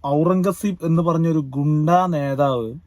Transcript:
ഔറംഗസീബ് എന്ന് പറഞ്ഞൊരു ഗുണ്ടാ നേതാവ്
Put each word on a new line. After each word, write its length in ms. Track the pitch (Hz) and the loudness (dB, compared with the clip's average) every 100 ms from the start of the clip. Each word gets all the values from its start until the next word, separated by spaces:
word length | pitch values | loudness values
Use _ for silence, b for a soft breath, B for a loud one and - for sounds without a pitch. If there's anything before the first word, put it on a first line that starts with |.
| 139 | 0
ഔറംഗസീബ് 800 | 147 165 185 185 185 202 180 165 | 0 2 2 0 -2 -4 -4 0
എന്ന് 160 | 165 | 0
പറഞ്ഞൊരു 360 | 170 165 165 160 | 2 0 0 0
ഗുണ്ടാ 680 | 135 131 143 151 156 175 185 | -2 -2 0 2 4 2 2
നേതാവ് 680 | 160 139 139 143 127 113 131 | -2 -4 0 0 0 -4 -10